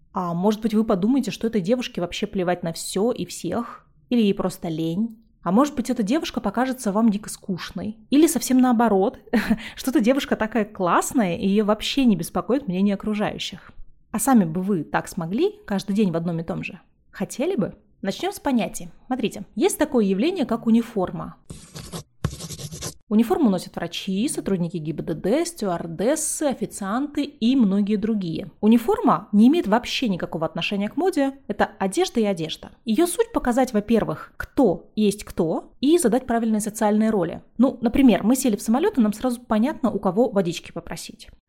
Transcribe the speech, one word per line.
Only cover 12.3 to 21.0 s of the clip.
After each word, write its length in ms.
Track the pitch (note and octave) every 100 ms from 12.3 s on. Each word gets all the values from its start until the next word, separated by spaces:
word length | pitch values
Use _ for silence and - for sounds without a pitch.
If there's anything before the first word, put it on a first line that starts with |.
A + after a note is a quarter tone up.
| F#3 - C4+ A3+
мнение 280 | F3+ G3+ G3
окружающих? 760 | G#3 G#3 G3 - - F#3 - - - - _
А 80 | G#3+
сами 260 | - A#3+ E3
бы 160 | E3+
вы 220 | F#3 F#3
так 240 | C#3+ E3 -
смогли 500 | - E3 A3+ G4 - -
каждый 300 | G3 G3 G3
день 160 | G3
в 40 | D#3+
одном 240 | E3+ E3
и 40 |
том 200 | E3 D#3
же? 160 | D#3+ F3+ _ _ _
Хотели 440 | - F#3+ - E4 F4+
бы? 200 | E3+ - _ _
Начнем 300 | F#3+ - F4+
с 80 | G4+
понятия. 500 | C#4+ A#3+ F3+ - F3 - -
Смотрите, 360 | B3+ G#3 - - G#3
есть 220 | F#4 -
такое 280 | D4+ B3 G3
явление, 400 | F#3+ D#4 F#4 B3
как 200 | A3+ A3+
униформа. 720 | A3+ A3+ G3